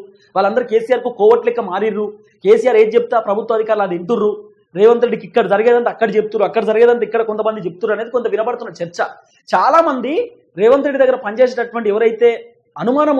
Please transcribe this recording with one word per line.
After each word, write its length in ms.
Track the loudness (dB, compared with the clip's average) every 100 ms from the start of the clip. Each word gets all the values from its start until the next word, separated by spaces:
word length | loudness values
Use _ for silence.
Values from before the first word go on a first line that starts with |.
| -10 _ _ -2
వాళ్ళందరూ 280 | 0 0 0
కేసీఆర్కు 380 | -2 0 -2 -2 2
కోవట్లు 280 | 4 4 2
లెక్క 140 | -4 -4
మారిర్రు. 360 | -4 -4 -4 -8 -10 _ _
కేసీఆర్ 340 | 2 4 4 4
ఏది 120 | 4 2
చెప్తే 200 | 0 -2
ఆ 40 | -2
ప్రభుత్వ 300 | -4 -2 -2
అధికారులు 260 | -2 -2 -2
అది 80 | -4
వింటుర్రు, 320 | -4 -2 -2 -4 -10 _ _ 2
రేవంత్ 260 | 4 4 0
రెడ్డికి 200 | -4 -4
ఇక్కడ 160 | -2 0
జరిగేదంతా 360 | 2 2 2 0
అక్కడ 140 | -2 -2 0
చెప్తుర్రు, 300 | -2 -2 -2
అక్కడ 120 | -2 -2
జరిగేదంతా 340 | 2 2 2 -2
ఇక్కడ 140 | -4 -4
కొంతమంది 360 | -4 -4 -4 -8
చెప్తుర్రు 280 | -6 -4 -4
అనేది 140 | -4 -4
కొంత 100 | -2
వినబడుతున్న 380 | -4 -4 -6 -10 -12
చర్చ. 180 | -10 -6 -8 -8 _ _ -2
చాలా 320 | 0 4 4 2
మంది 260 | 0 -4 -4 -6 -10 _ 0
రేవంత్ 260 | 4 4 2
రెడ్డి 120 | 2
దగ్గర 160 | 2 0 -2
పనిచేసేటటువంటి 600 | 0 0 0 -6 -4 -2
ఎవరైతే 380 | 0 0 2 0 0 -8 _ _ -8
అనుమానం 340 | -2 0 0 0